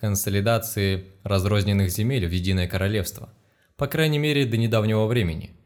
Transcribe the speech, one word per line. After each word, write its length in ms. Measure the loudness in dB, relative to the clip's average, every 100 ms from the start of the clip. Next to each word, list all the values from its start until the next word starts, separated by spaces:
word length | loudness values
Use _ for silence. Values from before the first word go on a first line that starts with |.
консолидации 1080 | -4 -2 0 0 2 0 -2 -2 0 0 -6 -14
разрозненных 640 | -2 0 2 2 2 2 2
земель 380 | 0 -2 0 0
в 60 |
единое 340 | -2 0 0 0
королевство, 680 | -2 -2 -2 -4 -8 -18 -20 _ _ _ _
по 100 | -4
крайней 320 | 0 0 2
мере, 260 | 0 2
до 120 | 2 0
недавнего 500 | 2 2 2 2 2
времени. 480 | 2 0 -4 -10 -18